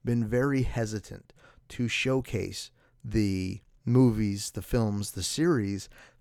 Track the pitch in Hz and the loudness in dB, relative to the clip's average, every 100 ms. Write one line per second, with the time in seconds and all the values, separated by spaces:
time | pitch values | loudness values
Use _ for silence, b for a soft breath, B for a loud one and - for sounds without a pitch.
0 | 123 120 107 123 139 135 120 117 110 107 | -2 0 2 2 2 2 0 0 -2 -4
1 | - 98 - - B B _ - 120 - | -10 -16 -18 -20 B B _ -4 -2 0
2 | 131 131 127 104 95 - - b b b | 0 0 0 -4 -4 -8 -14 b b b
3 | 110 110 101 95 92 101 - _ - 123 | -2 2 2 2 -2 -6 -12 _ 2 6
4 | 127 110 107 101 - - - 123 110 101 | 6 4 0 -2 -6 -10 -2 0 0 0
5 | 98 - 87 - 165 143 98 104 - B | -4 -6 -6 0 2 2 0 -4 -10 B
6 | B B | B B